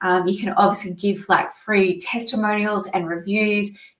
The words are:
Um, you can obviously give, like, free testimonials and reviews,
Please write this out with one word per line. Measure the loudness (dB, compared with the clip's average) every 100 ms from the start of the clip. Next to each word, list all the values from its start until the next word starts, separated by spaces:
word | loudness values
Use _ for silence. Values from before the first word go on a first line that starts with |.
Um, | 0 2 2
you | 0
can | 0
obviously | 4 4 2 -4
give, | -2 -2 -2 0
like, | 0 0
free | -8 0 2 4 0
testimonials | -4 -4 -4 -2 0 0 0 -2 -2
and | -2 -2
reviews, | -6 -2 0 2 0 -2 -8 -20 _